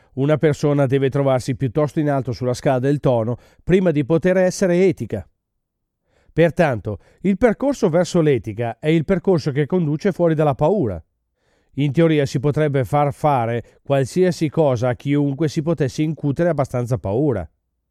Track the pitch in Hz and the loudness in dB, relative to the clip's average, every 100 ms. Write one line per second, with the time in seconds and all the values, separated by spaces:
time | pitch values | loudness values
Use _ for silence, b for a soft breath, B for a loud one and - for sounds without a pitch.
0 | _ 127 143 151 156 139 147 143 135 135 | _ -4 0 2 2 2 0 2 2 2
1 | 135 143 135 127 - 123 135 151 147 160 | 0 0 0 0 -2 -4 -2 -2 -2 0
2 | 147 139 127 113 123 123 156 131 135 147 | 0 0 -4 -4 -4 -2 0 0 0 0
3 | 147 120 110 123 b b - 190 185 147 | 0 0 -2 -6 b b 0 2 4 0
4 | 127 165 185 185 180 - 190 175 190 - | 0 0 2 2 0 0 0 2 2 0
5 | 113 101 - _ _ _ _ _ _ _ | -6 -8 -10 _ _ _ _ _ _ _
6 | _ _ _ - 165 - 156 110 107 98 | _ _ _ 2 2 2 0 0 -6 -10
7 | b b 185 196 247 - 277 262 202 160 | b b -2 2 2 2 -2 0 0 2
8 | 170 180 151 123 113 101 117 - 156 165 | 0 2 2 0 -2 -6 -6 -4 0 0
9 | 151 190 - 175 156 135 143 185 151 151 | 0 -2 0 0 0 -4 -2 0 -2 -2
10 | 202 175 170 151 151 127 151 208 120 85 | -2 0 0 2 0 2 0 0 -2 -4
11 | - _ _ _ _ _ _ - 147 147 | -12 _ _ _ _ _ _ -4 -2 2
12 | 165 151 139 135 143 151 156 135 117 147 | 4 4 0 -2 -2 0 0 0 0 0
13 | 143 - 156 135 117 117 - _ - 139 | 0 0 0 0 -2 -4 -8 _ -2 -2
14 | 131 180 180 - 156 - 147 123 123 120 | 0 0 0 0 -2 0 2 2 -2 -2
15 | 139 143 143 139 160 170 147 160 135 - | -2 0 0 0 -2 -2 -4 -2 -2 -2
16 | 156 151 143 135 170 143 131 123 117 123 | -4 -2 -4 -2 -2 0 -2 -4 -4 -4
17 | 98 110 151 101 80 _ _ _ _ | -2 -2 0 -2 -6 _ _ _ _